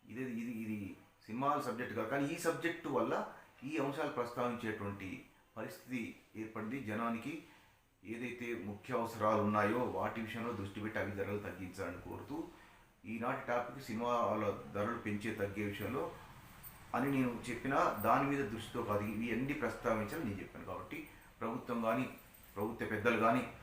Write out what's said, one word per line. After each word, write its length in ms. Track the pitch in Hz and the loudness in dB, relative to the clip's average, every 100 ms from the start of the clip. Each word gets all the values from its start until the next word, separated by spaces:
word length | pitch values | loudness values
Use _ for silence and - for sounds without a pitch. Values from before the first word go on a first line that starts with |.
ఇదే, 200 | - 110 127 117 | -12 -6 -4 -4
ఇది, 120 | 117 113 | -4 -4
ఇది 160 | 110 107 95 82 - _ - | -4 -4 -4 -10 -18 _ -8
సినిమాల 320 | 113 139 147 127 | 0 2 2 0
సబ్జెక్ట్ 280 | 113 120 113 | -4 -2 -2
కాదు, 120 | 110 | 0
కానీ 120 | 139 143 | 2 0
ఈ 40 | 165 165 | 2 0
సబ్జెక్టు 420 | - 170 175 151 127 | 0 -2 -2 0 2
వల్ల 180 | 127 175 214 - - - 135 | 4 2 -2 -8 -20 -10 -4
ఈ 40 | 156 | 0
అంశాలు 280 | 139 151 147 127 | 0 0 -2 0
ప్రస్తావించేటువంటి 920 | 117 - 123 113 113 104 101 98 92 87 - - _ - | -2 0 0 0 -2 -2 -4 -4 -6 -10 -12 -20 _ -8
పరిస్థితి 440 | 110 - - 127 104 - - 101 | -8 -8 -6 -4 -4 -8 -14 -8
ఏర్పడింది. 380 | 110 113 107 135 104 | -6 -4 -4 -4 -2
జనానికి 440 | 107 117 113 135 160 - - - _ _ _ | 0 0 0 -4 -6 -10 -20 -20 _ _ _
ఏదైతే 460 | 95 117 123 120 120 117 101 | -8 -6 -6 -6 -4 -4 -4
ముఖ్య 280 | 101 - 120 | -8 -2 0
అవసరాలు 400 | 107 107 107 107 104 | 0 2 4 6 6
ఉన్నాయో 320 | 107 104 120 117 92 | 6 4 4 2 2
వాటి 220 | 104 113 107 | 0 -2 -4
విషయంలో 260 | 113 117 101 | -4 -4 -4
దృష్టి 200 | 98 107 | -4 -4
పెట్టి 140 | 104 104 | -2 -2
అవి 140 | 98 98 | -2 -2
ధరలు 200 | 95 104 92 | -2 -2 -4
తగ్గించాలని 540 | 87 92 95 87 87 - | -8 -8 -6 -6 -6 -8
కోరుతూ, 280 | - 104 151 170 - - - - _ - | -10 -6 -6 -6 -10 -20 -20 -20 _ -8
ఈనాటి 300 | 113 120 135 - | -2 -2 -2 0
టాపిక్ 380 | 123 120 135 - | 0 0 -6 -4
సినిమాల 560 | 113 120 120 107 107 101 98 - | -2 2 4 4 4 2 0 -4
ధరలు 260 | 101 107 117 107 | 0 0 0 -2
పెంచే 240 | 104 113 - | 0 -2 0
తగ్గే 240 | 98 98 101 | -2 0 -2
విషయంలో 340 | 101 104 131 165 - - - - - - - - 117 | -2 -2 0 -2 -6 -16 -18 -18 -16 -16 -16 -2 2
అని 120 | 139 135 | 4 6
నేను 160 | 127 113 123 | 4 2 -4
చెప్పినా 300 | 117 131 147 170 104 107 | -2 2 4 4 4 6
దాని 200 | 127 139 | 6 6
మీద 120 | 139 104 | 2 2
దృష్టితో 300 | 110 - 123 104 | -2 -4 -2 2
కాదు, 140 | 104 104 | 2 2
ఇవి 140 | 107 120 | 0 0
అన్నీ 200 | 113 135 135 | 2 0 0
ప్రస్తావించాలని 680 | 113 - 120 110 104 151 135 | 0 2 2 2 2 -2 -2
నేను 120 | 95 | -2
చెప్పాను. 260 | - - 85 | -6 -10 -8
కాబట్టి 300 | 92 - 156 156 - - - | -8 -6 -10 -10 -16 -20 -6
ప్రభుత్వం 400 | 113 123 - 117 113 | -4 -4 -2 2 4
కానీ 180 | 120 123 - - - - | 2 0 -6 -18 -20 -12
ప్రభుత్వ 320 | 98 110 117 110 | -2 -2 0 0
పెద్దలు 260 | 104 110 113 110 | 2 4 6 6
కానీ 180 | 127 120 - | 6 2 -8